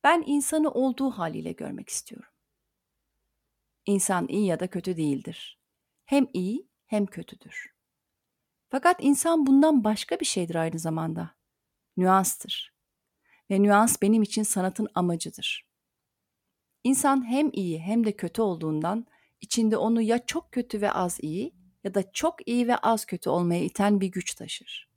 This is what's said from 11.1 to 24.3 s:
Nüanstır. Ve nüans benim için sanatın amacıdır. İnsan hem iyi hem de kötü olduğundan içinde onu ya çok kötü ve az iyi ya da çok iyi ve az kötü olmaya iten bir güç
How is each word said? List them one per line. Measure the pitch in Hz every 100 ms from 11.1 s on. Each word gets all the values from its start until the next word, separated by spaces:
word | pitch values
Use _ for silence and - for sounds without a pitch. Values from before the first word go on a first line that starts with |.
| 165 165 _ _ _ _ _ _ -
Nüanstır. | 185 190 185 - - - - _ _ _ _ _ _ _ _
Ve | 196
nüans | 202 202 233 -
benim | 202 220
için | 208 -
sanatın | 208 196 185 185 220
amacıdır. | - 175 165 165 - - - _ _ _ _ _ _ _ _ _ _ _ _
İnsan | 247 269 285 269 233
hem | 254 302
iyi | - 180 160
hem | 175 226
de | 214 202
kötü | 175 -
olduğundan | 214 165 156 156 165 214 233 _ _ _
içinde | - - 220 214
onu | 226 226
ya | 220 240 -
çok | 339 -
kötü | 254 240 208
ve | 202
az | - 180 -
iyi | 156 170 294 _ _ _
ya | 196
da | 190 190
çok | - 320 339 -
iyi | 240 240
ve | 240
az | - 220
kötü | - 180 -
olmaya | 175 175 175
iten | 185 - 202 202
bir | 190
güç | 180 -